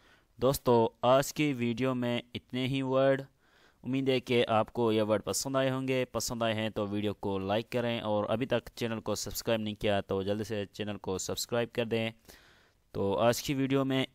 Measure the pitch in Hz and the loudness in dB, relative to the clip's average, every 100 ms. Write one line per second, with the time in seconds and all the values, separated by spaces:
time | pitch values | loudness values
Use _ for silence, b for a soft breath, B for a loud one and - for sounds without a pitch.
0 | b b b - 123 139 - 120 113 - | b b b -2 0 2 4 4 4 2
1 | 123 131 143 - 151 127 120 113 131 127 | 4 4 4 -2 -2 0 -2 0 -2 0
2 | 120 120 - 107 - 127 131 135 131 131 | -2 -2 -6 -12 -8 -4 -2 -2 0 4
3 | 135 135 135 _ b b b b 120 135 | 4 2 -2 _ b b b b -4 -2
4 | 135 131 120 120 117 110 110 - 113 110 | 2 0 2 2 4 2 0 0 2 2
5 | 107 107 - 95 139 135 135 131 131 131 | 2 0 0 -4 -2 0 0 0 -2 -2
6 | 127 117 - 120 113 110 110 104 104 104 | -2 -4 -4 -2 0 0 -2 -2 -2 -2
7 | 104 95 101 98 95 107 117 123 120 117 | -2 -2 -4 -2 0 -2 0 -2 -2 -2
8 | 107 104 104 113 127 120 - - 117 110 | -2 0 0 -2 0 -2 -4 -6 -4 -4
9 | - 104 - - - 113 107 104 107 101 | -4 -4 -4 -6 -2 -2 -2 -2 0 0
10 | - 98 95 107 107 107 98 - 107 101 | 0 -2 0 -2 -4 -6 -6 -8 -8 -6
11 | - 92 - 95 - 120 117 - 113 113 | -4 -4 -4 -6 -4 -2 -2 -2 -2 -2
12 | 113 - B B B B B B _ 107 | -2 -6 B B B B B B _ -4
13 | 98 98 117 120 - 135 135 135 135 131 | 0 4 4 2 -2 -2 0 0 0 0
14 | 131 | -2